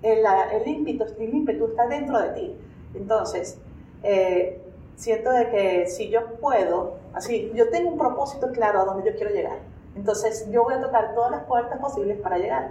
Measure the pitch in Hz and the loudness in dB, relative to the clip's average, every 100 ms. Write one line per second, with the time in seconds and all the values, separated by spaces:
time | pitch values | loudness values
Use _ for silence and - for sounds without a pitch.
0 | 220 220 220 190 190 214 254 302 302 - | 4 4 6 6 4 0 -2 -2 -2 -2
1 | 220 - 226 285 294 208 226 226 240 285 | -4 -4 -2 0 0 0 0 0 0 0
2 | 269 254 190 - - - - - - - | 0 0 0 -4 -8 -10 -16 -18 -16 -12
3 | 196 220 - 180 175 - - - - - | 0 0 0 -6 -8 -12 -18 -20 -20 -8
4 | 208 196 185 180 180 - - - - - | 2 4 4 4 0 -4 -16 -20 -20 -12
5 | - 220 233 254 226 214 190 180 175 - | -2 0 4 4 4 4 4 2 0 -2
6 | 220 226 226 - - 233 175 170 - - | 0 0 0 -4 2 2 2 0 -2 -8
7 | - - - 226 202 226 233 339 349 302 | -12 -10 -4 -2 -2 2 4 4 0 2
8 | 269 262 269 - 254 233 214 202 190 196 | 0 0 -6 -4 -4 0 2 2 2 0
9 | 214 - 208 202 - - - - - - | -2 -2 -2 -2 -2 -6 -14 -20 -16 -6
10 | 202 208 220 220 208 233 240 262 247 233 | -2 0 0 -4 0 2 4 2 2 2
11 | 220 233 240 - - 247 240 262 277 214 | 2 0 0 -2 0 0 0 -4 -6 -2
12 | 202 202 - 180 208 220 - | -4 -2 -2 -2 0 -2 -4